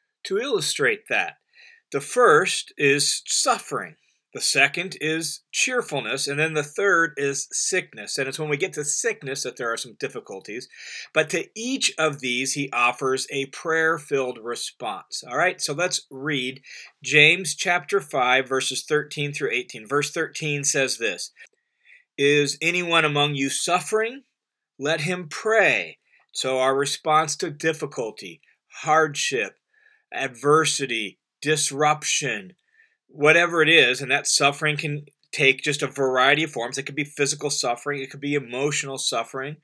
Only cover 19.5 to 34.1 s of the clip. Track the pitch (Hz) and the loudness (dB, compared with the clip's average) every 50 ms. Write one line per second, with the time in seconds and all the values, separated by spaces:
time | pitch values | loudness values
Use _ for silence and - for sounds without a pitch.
19.5 | 113 123 123 - - 113 107 104 135 147 143 - - 170 160 - - - 156 151 | -2 -2 -4 -6 -12 -14 -6 -2 0 0 0 0 -2 -4 -4 -4 -6 -6 -4 -4
20.5 | 143 143 135 - - 143 135 120 - - 113 104 87 - - - _ - - - | -4 -2 0 0 0 2 0 0 -2 -2 -2 -4 -4 -4 -8 -12 _ -18 -20 -20
21.5 | _ _ _ _ _ _ _ _ - - _ _ _ - 139 143 147 147 147 135 | _ _ _ _ _ _ _ _ -20 -20 _ _ _ 2 4 4 6 4 4 2
22.5 | 135 - 156 170 175 180 175 170 170 165 156 151 143 147 147 147 147 135 135 135 | 0 -2 -2 0 0 0 0 2 2 2 4 4 2 2 0 0 0 0 -2 -2
23.5 | - - - 175 175 180 175 - 214 214 220 233 262 277 - _ _ _ _ _ | -2 -2 -2 0 0 0 0 0 -2 0 0 -2 -6 -10 -18 _ _ _ _ _
24.5 | _ _ _ _ _ - 135 147 165 160 147 180 185 180 180 147 - - - 214 | _ _ _ _ _ -4 -2 0 0 0 0 -2 -2 -4 -6 -10 -10 -4 0 2
25.5 | 220 220 190 151 120 101 - - - _ _ _ _ _ _ _ - - - 131 | 4 6 6 6 4 2 0 -4 -10 _ _ _ _ _ _ _ -8 -4 -2 0
26.5 | 131 131 127 135 135 139 139 139 - - - 160 151 156 165 151 - - 180 165 | 2 2 4 4 4 2 2 0 -2 -4 0 4 4 4 4 2 -2 -4 -4 -6
27.5 | 147 147 165 165 160 151 160 143 - 139 117 107 107 - - 90 80 - _ _ | -4 -2 -2 -2 -2 -2 -4 -8 -6 -6 -6 -6 -6 -10 -14 -14 -16 -18 _ _
28.5 | _ _ _ _ - - - 156 151 160 160 156 147 143 - - 139 120 101 95 | _ _ _ _ -16 -6 0 2 4 4 4 2 0 -2 -4 -2 -2 -2 -4 -4
29.5 | - _ _ _ _ _ _ _ _ _ _ - - - 135 135 123 113 - 147 | -8 _ _ _ _ _ _ _ _ _ _ -12 -8 -6 -6 -6 -6 -2 4 4
30.5 | 151 160 160 151 - - 139 123 117 113 107 95 - _ _ _ _ - - 147 | 6 6 6 2 0 -2 -2 -2 -2 -2 -4 -6 -8 _ _ _ _ -6 0 0
31.5 | 156 151 - - 139 139 151 151 151 147 - - - - 151 131 110 101 95 90 | 2 2 0 -2 0 2 2 2 2 2 0 -2 -2 -2 -2 -2 -4 -6 -8 -12
32.5 | - _ _ _ _ _ _ _ _ _ _ _ - 131 147 151 160 170 175 170 | -20 _ _ _ _ _ _ _ _ _ _ _ -2 2 6 6 6 6 6 4
33.5 | 170 165 156 151 165 160 131 120 127 131 139 123 | 4 4 6 8 8 8 8 6 4 0 -2 0